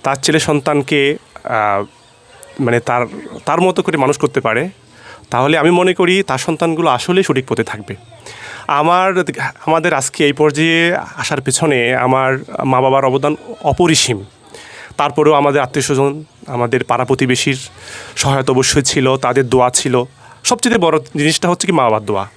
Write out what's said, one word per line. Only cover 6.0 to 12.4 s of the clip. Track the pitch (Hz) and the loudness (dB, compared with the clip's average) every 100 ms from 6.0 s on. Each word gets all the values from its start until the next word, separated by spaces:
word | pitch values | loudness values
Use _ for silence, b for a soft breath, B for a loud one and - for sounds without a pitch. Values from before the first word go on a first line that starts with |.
| 175 185 | 2 2
তার | 190 135 | 0 -4
সন্তানগুলো | - 156 170 160 165 | -4 -2 -2 0 0
আসলেই | 127 - 180 | 0 0 0
সঠিক | 190 135 127 | 2 -2 -2
পথে | 117 | -4
থাকবে। | 113 104 101 101 - - B B B B - | -4 -8 -12 -16 -16 -20 B B B B -2
আমার, | 143 156 180 185 180 160 - - - | 0 2 2 2 0 -4 -6 -8 -6
আমাদের | - 165 170 | -2 0 2
আজকে | 147 135 - | -2 -4 0
এই | 147 | 0
পর্যায়ে | 139 151 143 165 165 170 | 4 0 2 0 2 0
আসার | 165 - - 127 139 | -2 -6 -10 -6 -4
পেছনে | 131 - 160 131 120 | -2 0 2 2 2
আমার | 127 127 131 131 131 | 0 2 2 2 -2